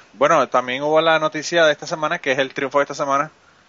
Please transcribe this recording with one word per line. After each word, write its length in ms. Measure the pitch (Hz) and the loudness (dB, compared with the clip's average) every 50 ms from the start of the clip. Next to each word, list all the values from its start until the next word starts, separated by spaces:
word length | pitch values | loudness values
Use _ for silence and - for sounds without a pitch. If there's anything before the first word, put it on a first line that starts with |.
| - _ _ | -20 _ _
bueno, 340 | 98 131 151 170 151 127 - | 0 2 2 4 4 2 2
también 340 | - 127 123 127 123 135 143 | 0 0 0 -2 -4 -4 -2
hubo 180 | 147 156 156 | 0 2 2
la 160 | 160 165 160 156 | 4 4 2 2
noticia 460 | 156 156 151 156 143 - 170 170 165 | 0 -2 -4 -6 -6 -2 0 2 4
de 60 | 151 | 4
esta 160 | 147 - 156 147 | 2 0 -4 -10
semana, 320 | 170 160 151 151 170 170 | -8 -4 -4 -4 -4 -4
que 120 | - 143 | -2 -2
es 80 | 127 139 | 0 0
el 140 | 135 131 - | -2 -2 -4
triunfo 240 | - 139 131 - 143 | -6 -6 -2 0 0
de 40 | 143 | 0
esta 100 | - 143 | 0 -2
semana, 380 | 139 151 139 139 139 151 156 - _ _ _ _ _ _ | -6 -4 -2 0 -2 -2 -4 -8 _ _ _ _ _ _